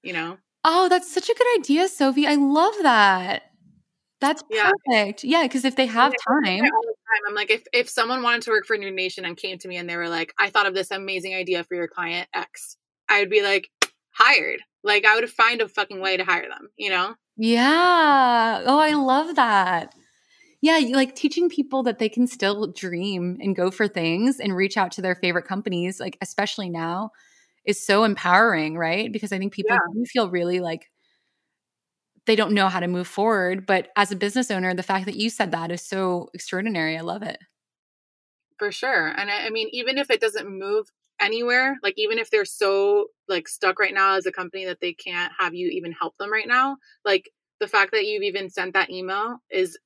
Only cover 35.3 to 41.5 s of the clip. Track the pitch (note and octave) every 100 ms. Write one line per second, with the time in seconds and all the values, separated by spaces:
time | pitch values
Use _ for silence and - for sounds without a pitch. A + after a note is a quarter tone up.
35.3 | - G3 E3 E3+ F3 - F#3+ F#3 F3+ -
36.3 | F3 - F#3 A3 F#3 D#3+ D#3+ E3 F#3+ G#3+
37.3 | - _ _ _ _ _ _ _ _ _
38.3 | _ _ - G#3 G3+ B3+ G#3 D#3 - G3+
39.3 | G3+ A3 A3 A3 B3 A#3 C4+ C#4 A3+ A3+
40.3 | G#3 G3+ F#3+ G3 A3 G#3 _ _ - -
41.3 | A3+ A#3+